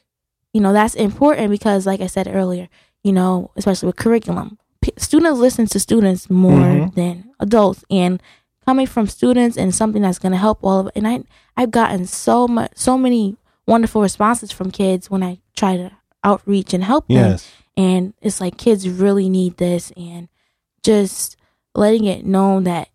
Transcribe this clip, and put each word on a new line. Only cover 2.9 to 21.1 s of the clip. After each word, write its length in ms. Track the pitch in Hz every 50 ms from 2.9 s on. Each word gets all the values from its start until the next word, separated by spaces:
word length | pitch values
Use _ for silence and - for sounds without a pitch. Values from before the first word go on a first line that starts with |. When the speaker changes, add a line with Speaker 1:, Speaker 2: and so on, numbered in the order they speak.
| _ _ -
Speaker 1:
you 80 | 202
know, 380 | 190 185 180 185 185 180 185 - -
especially 300 | - - 202 185 - - 180
with 80 | -
curriculum, 640 | - - 233 233 233 220 180 175 - - - 214 _ _ _ _ _
p-, 120 | - - -
students 420 | - - - - 320 330 330 294 240
listen 280 | 240 254 247 - 226
to 120 | 208 - 202
students 520 | - - 226 226 208 190 185 180 - -
more 220 | 185 185 185 185
Speaker 2:
Mm-hmm. 420 | 143 139 135 135 139 143 156 185 -
Speaker 1:
than 360 | 180 175 180 175 175 196 240 _ _
adults. 460 | - 202 233 220 208 185 196 - _ _
And 320 | 196 190 180 180 185 180 - _ _ _ _ _ _ _ _
coming 220 | 262 262 269 262
from 200 | 254 - 233 214
students 520 | 196 - - - 247 247 247 240 240 233 -
and 160 | 196 185 180
something 260 | - 220 220 208 208
that's 180 | 202 185 180 -
gonna 200 | - 190 185 185
help 220 | 202 214 214 -
all 180 | - 190 190 190
of, 100 | 190 - -
and 120 | 214 214
I, 180 | 220 247 254 - - _ _ _ _ _ 240
I've 120 | 254 226
gotten 360 | - 240 226 - 202 185 180
so 420 | - - - - - 226 240 247 240
much, 240 | 233 226 - - -
so 220 | - - 254 254
many 400 | 262 254 254 247 233 214 196 208 - _ _ _ _ _
wonderful 340 | - 226 233 226 220 - 220
responses 480 | 208 185 - - 208 220 240 - - 202
from 200 | - - 185 185
kids 400 | - - 196 190 185 185 - -
when 120 | 196 190
I 160 | 185 180 180 - _ _ _
try 220 | - 214 190 185
to 160 | 180 180 185 - _ _ _ _ _ -
outreach 480 | 202 202 - - 202 202 196 185 - -
and 80 | 180
help 240 | 190 196 262 311 -
them. 100 | - 127 - 117 107
Speaker 2:
Yes. 160 | 92 - - - - _ _ _ _
Speaker 1:
And 380 | - 190 185 185 185 180 190 - _
it's 200 | - 214 190 -
like, 160 | 190 180 -
kids 320 | - - 233 214 196 190 185
really 400 | 180 180 196 202 202 202 190 185
need 300 | 185 185 185 180 175 -
this, 340 | 180 175 175 175 - - -
and 320 | 180 175 170 170 170 175 - _ _ _ _ _ _ _ _ _ _
just 540 | - - 214 208 196 190